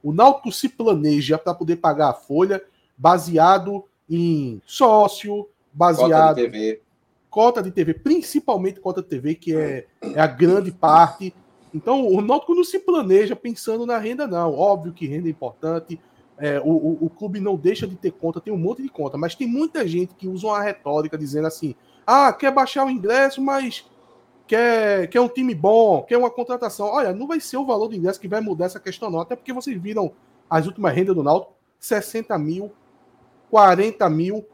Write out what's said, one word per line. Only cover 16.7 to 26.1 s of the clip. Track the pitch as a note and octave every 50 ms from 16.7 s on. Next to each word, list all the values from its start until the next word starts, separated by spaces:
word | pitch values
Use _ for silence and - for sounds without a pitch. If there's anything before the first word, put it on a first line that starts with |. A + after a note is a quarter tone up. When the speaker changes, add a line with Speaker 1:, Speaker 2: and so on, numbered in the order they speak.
Speaker 1:
o, | E3 D#3+ - D#3+ E3 - D#3+
o | E3
clube | - _ G#3 G3+ F#3 G#3
não | F#3+ G#3 G3
deixa | D#3+ C#3+ F3+ A3 - A#3
de | F#3+ F#3
ter | - - F#3
conta, | - _ - E3 E3+ E3+
tem | _ G#3+
um | G#3+ F3+
monte | D#3+ G3 B3 C4
de | C4+ C4+
conta, | _ - D3 C#3 - D3
mas | D#3+ E3+ -
tem | _ C4+
muita | A#3 A#3 C#4 D#4 D#4+ - D#4+ A#3 E3+
gente | E3 F3 F#3 F3+ _
que | _ F#3 F#3
usa | F#3 F#3 G3
uma | A3 G#3 G3+
retórica | G3+ G#3 G3 _ _ C#3+ D3 D3+ D3+ D#3 D#3+ D3+
dizendo | D3+ C#3 C#3 D3+ D#3
assim, | D#3+ D#3+ - D#3+ D3 - _ _ _ _ _ _
"Ah, | - A#3+ C#4 C#4 C4
quer | - - D4 C4+
baixar | C4 C4+ C4 C4 - C#4+ C4+
o | C4+
ingresso, | C4 A#3 F3+ G#3 A#3+ C4+ C4+ C4+ C4+ C4+
mas | C4+ C#4 C#4 C4+ C4 A#3+ - - _ _ _ _ _ _ _ _ _ _ _ _ _
quer, | - A3 A3+ A#3+ A#3+ A#3 A3+ G#3+ G#3 G3+ F#3+ F3 E3
quer | - A#3+
um | B3 A#3+
time | A#3+ C4 C4 B3+
bom, | A3 D3+ D#3+ G3 A3 A3+ A3+ G#3 F3 C#3
quer | - -